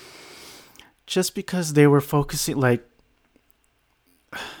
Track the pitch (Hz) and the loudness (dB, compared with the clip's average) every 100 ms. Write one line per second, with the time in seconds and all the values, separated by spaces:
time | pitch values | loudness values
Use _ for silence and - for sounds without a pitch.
0 | - - - - - - - - - _ | -20 -20 -20 -20 -20 -20 -20 -20 -20 _
1 | - 190 180 - - 180 165 147 147 143 | -8 -4 -4 -6 -8 -6 0 4 6 4
2 | 143 147 143 147 - 139 127 123 - _ | 2 -2 -2 -4 -6 0 0 0 -4 _
3 | _ _ _ _ _ _ _ _ _ _ | _ _ _ _ _ _ _ _ _ _
4 | _ _ _ - - - | _ _ _ -16 -16 -18